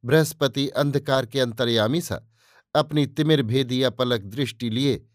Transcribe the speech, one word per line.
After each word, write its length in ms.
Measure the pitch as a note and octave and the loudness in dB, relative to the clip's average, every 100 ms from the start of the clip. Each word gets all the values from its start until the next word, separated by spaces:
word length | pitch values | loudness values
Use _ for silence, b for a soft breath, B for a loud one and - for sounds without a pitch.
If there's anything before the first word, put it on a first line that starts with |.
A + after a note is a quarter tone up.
| A#2+ | 4
बृहस्पति 640 | D3+ D#3 - C#3 C3 C#3 | 2 2 0 -2 0 -4
अंधकार 560 | - C#3+ C#3 C#3+ C3+ B2 | 0 0 0 0 0 0
के 140 | C#3 | -2
अंतर्यामी 640 | B2+ A2+ A#2+ A#2 G#2+ D3+ | -2 0 0 2 2 0
सा 220 | E3+ E2+ _ b b b b D3 | -2 -8 _ b b b b -2
अपनी 320 | D#3 D3+ C#3+ | 0 0 -2
तिमिर 340 | - D#3 D#3 | 0 2 2
भेदी 420 | A#2 B2+ B2+ B2+ | 2 0 0 0
अपलक 380 | C3 A#2 B2+ A#2+ | -2 0 -2 -2
दृष्टि 480 | G2 A2+ B2+ - A#2+ | -4 -6 -6 -4 -6
लिए 360 | A2 C#3 G2+ - | -2 0 -2 -6